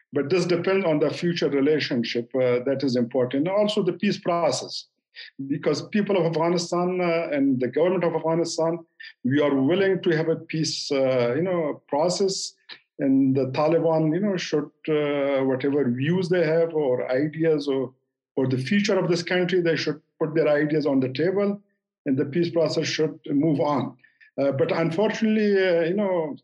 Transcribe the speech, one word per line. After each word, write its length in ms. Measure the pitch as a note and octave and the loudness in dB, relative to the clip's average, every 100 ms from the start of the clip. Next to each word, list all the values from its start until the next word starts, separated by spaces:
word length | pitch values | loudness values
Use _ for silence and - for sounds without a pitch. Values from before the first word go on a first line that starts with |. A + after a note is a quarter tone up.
| _ | _
but 180 | D3 C#3 | -4 0
this 160 | F3+ E3+ | 0 0
depends 400 | E3 F#3+ G3 F3+ | 0 0 0 2
on 140 | D3+ | 0
the 100 | D3+ | 0
future 400 | - F3 E3 D#3 | -2 -2 0 0
relationship, 800 | C#3 C#3 D3+ - B2+ A#2 A#2+ A#2+ | 2 2 2 0 -2 -2 -4 -4
uh, 260 | C3 B2+ B2 C3+ | 0 2 2 0
that 140 | C3+ | -2
is 120 | C#3+ B2 | 0 0
important. 520 | A#2+ C3+ B2 C3+ D#3+ | 0 0 0 0 0
Also 340 | G3+ G#3 G#3+ | 2 0 0
the 120 | F3+ | 0
peace 240 | F3 G#3 E3+ | 0 -2 -2
process, 680 | - E3+ D#3+ - F#2 - - _ _ - - - C#3 | -2 0 0 -2 -6 -12 -16 _ _ -20 -18 -12 -6
because 400 | D#3 E3 C#3+ - | -4 -2 -2 -2
people 280 | G#3+ G3+ G3 | -2 0 0
of 80 | |
Afghanistan, 760 | E3 D#3 E3+ F3 E3+ F3 F3+ F#3 | 0 0 0 0 -2 -2 -2 -2
uh, 280 | F3 E3 D#3+ | 0 -2 -2
and 260 | C#3+ C#3 B2+ | 0 0 0
the 60 | B2 | -2
government 380 | D3 F3 F#3 | 0 2 2
of 100 | E3+ | 0
Afghanistan, 640 | D#3+ D#3+ E3 E3 - E3 E3+ - - - - | -2 -2 0 -2 -2 -2 -2 -8 -20 -20 -8
we 160 | B2 C#3+ | -2 2
are 140 | D3 | 2
willing 480 | C#3 C3+ F#3 G3 F3+ | 2 2 2 2 0
to 80 | F3+ D#3 | 0 0
have 120 | D#3+ | 0
a 80 | D3 | -2
peace, 540 | - D#3+ D3+ - - | -4 -4 -4 -4 -4
uh, 420 | C#3 C3 B2+ A#2+ | 0 2 2 0
you 80 | C#3 | 0
know, 400 | F#3 F3 D3+ C3+ - | -2 -2 -4 -6 -4
process. 680 | C#3 F3 F3+ G3 - - - - - _ - | -2 0 0 -2 -2 -8 -12 -20 -20 _ -4
And 340 | C#3 C3+ C3+ | 2 4 4
the 120 | C3+ C3 | 2 0
Taliban, 680 | C3 D3+ E3 D#3+ D#3+ D#3+ | 0 2 2 2 2 2
you 60 | E3+ | 0
know, 160 | G#3 F3+ | 0 -2
should, 340 | - D3+ D3 _ - | -2 -4 -4 _ -2
uh, 540 | D3+ D3 C#3+ C#3 C3+ | 0 0 0 0 0
whatever 460 | C3 B2+ C#3+ C#3+ B2+ | 0 0 0 0 0
views 380 | B2 C#3+ F#3 F3 | 0 0 0 2
they 180 | F3+ D#3 | 2 2
have 280 | E3 E3 | 2 2
or 360 | D#3 C#3+ B2+ A#2+ | 0 0 0 0
ideas 560 | C3 D3+ D#3 D#3+ D3+ C#3 | 0 0 0 2 2 0
or, 260 | C3+ B2+ - _ _ _ - | -2 -2 -8 _ _ _ -2
for 100 | B2+ | 0
the 100 | B2+ | 0
future 400 | - G3+ G3+ F#3+ | 0 0 2 0
of 120 | E3 | 2
this 160 | E3+ | -2
country, 360 | - F3+ F3+ F#3 | 0 -2 0 2
they 140 | E3 | 2
should 260 | D#3 - D3 _ - | 0 -2 -6 _ -6
put 120 | D#3 D#3 | -4 0
their 100 | D3+ | 2
ideas 400 | D3 D3+ D#3 D3 | 2 2 0 2
on 140 | C3+ | 2
the 80 | B2+ | 0
table, 520 | C3 E3+ F#3+ G3+ G3+ _ _ _ _ C#3+ | 0 0 0 0 -2 _ _ _ _ -2
and 100 | C3+ | -2
the 80 | C3+ | 0
peace 240 | E3+ E3+ | 0 0
process 360 | E3+ D#3 E3+ C#3 | 0 0 0 -2
should 320 | - D#3 - - | 0 -2 -4 -4
move 320 | C#3+ D#3+ C#3+ | 0 2 2
on. 380 | D3 C#3 - - _ _ - - | 0 -2 -4 -8 _ _ -14 -2
Uh, 100 | - | 0
but 220 | C3+ - | 0 0
unfortunately, 800 | E3+ E3 D#3+ G#3+ G#3 A3 G#3+ G#3 G3 | 0 -2 0 0 0 0 2 2 2
uh, 260 | F#3 E3+ | 2 2
you 120 | E3 | 0
know 420 | G3 G3+ F3+ D#3 B2+ | 0 0 -2 -4 -6